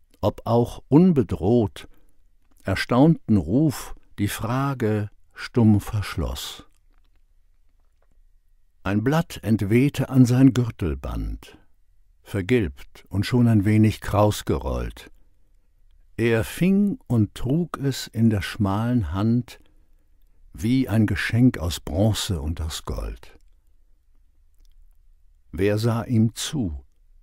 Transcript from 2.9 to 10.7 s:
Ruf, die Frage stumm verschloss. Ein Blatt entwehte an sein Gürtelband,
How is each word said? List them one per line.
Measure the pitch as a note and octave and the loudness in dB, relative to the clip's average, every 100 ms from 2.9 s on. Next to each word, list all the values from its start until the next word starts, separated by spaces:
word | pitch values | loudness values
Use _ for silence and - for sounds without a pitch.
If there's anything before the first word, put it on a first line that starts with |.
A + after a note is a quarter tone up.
| B2 D#3+ D#3+ - G#2 | 4 4 4 2 0
Ruf, | D2+ B2 D#3 - - - - - | 2 0 0 -2 -12 -18 -16 -6
die | G#2 | -6
Frage | - G#2+ B2+ C#3 B2+ A2 G#2+ G#2 - - | -4 -6 -4 -4 -2 -2 -2 -4 -12 -20
stumm | - - B2 A2 G2+ | -18 -4 4 4 4
verschloss. | - G#2 - - B1+ C2+ - - - _ _ _ _ _ _ _ _ _ _ _ _ _ _ _ _ _ _ _ _ _ | 2 -6 -6 -6 -6 -8 -12 -16 -20 _ _ _ _ _ _ _ _ _ _ _ _ _ _ _ _ _ _ _ _ _
Ein | F#2+ G#2 | -4 -2
Blatt | A#2+ D#3+ - - | 0 0 -2 -6
entwehte | G2+ A2 G2 A#2 C#3+ - - | -2 0 2 2 2 -2 0
an | C3 | 4
sein | A#2+ B2 C3+ | 4 6 6
Gürtelband, | B2 A#2 | 4 -2